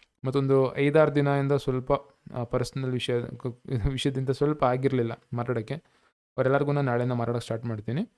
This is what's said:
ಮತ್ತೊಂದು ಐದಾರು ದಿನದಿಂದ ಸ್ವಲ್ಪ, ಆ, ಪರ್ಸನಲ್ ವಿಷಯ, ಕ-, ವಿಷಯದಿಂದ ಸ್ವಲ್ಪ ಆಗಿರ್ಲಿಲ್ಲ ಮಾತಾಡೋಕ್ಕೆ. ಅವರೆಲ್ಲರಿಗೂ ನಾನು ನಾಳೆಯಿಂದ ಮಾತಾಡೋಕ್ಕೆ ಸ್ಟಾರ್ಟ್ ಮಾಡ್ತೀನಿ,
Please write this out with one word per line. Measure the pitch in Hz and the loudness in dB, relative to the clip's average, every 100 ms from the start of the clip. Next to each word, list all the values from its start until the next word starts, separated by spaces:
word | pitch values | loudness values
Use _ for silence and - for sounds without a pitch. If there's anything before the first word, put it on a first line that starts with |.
| _ _ 135 | _ _ -2
ಮತ್ತೊಂದು | 139 135 135 131 - | 0 4 4 4 2
ಐದಾರು | 143 156 151 143 | 4 6 6 4
ದಿನದಿಂದ | 143 143 139 | 2 2 2
ಸ್ವಲ್ಪ, | 143 - 127 127 139 - _ - | 0 0 -2 0 -2 -2 _ -12
ಆ, | - | -8
ಪರ್ಸನಲ್ | 117 127 123 139 131 | -4 -2 -2 -4 -4
ವಿಷಯ, | 123 - 120 | -4 -2 -2
ಕ-, | 120 123 127 120 - 123 139 | -2 -8 -10 -10 -6 -2 -2
ವಿಷಯದಿಂದ | 131 143 131 135 | 0 -2 -2 -2
ಸ್ವಲ್ಪ | 131 147 151 | 0 0 2
ಆಗಿರ್ಲಿಲ್ಲ | 127 127 135 131 117 117 - | 2 2 0 0 -2 -4 -8
ಮಾತಾಡೋಕ್ಕೆ. | 120 120 117 107 143 _ _ _ _ _ - | -6 -2 -4 -4 -10 _ _ _ _ _ -2
ಅವರೆಲ್ಲರಿಗೂ | 127 139 143 | 2 2 2
ನಾನು | 143 135 | 0 0
ನಾಳೆಯಿಂದ | 120 123 | 0 0
ಮಾತಾಡೋಕ್ಕೆ | 123 117 120 | -2 -2 -2
ಸ್ಟಾರ್ಟ್ | - 113 120 | -4 -6 -6
ಮಾಡ್ತೀನಿ, | 107 107 139 233 | -8 -4 -4 -6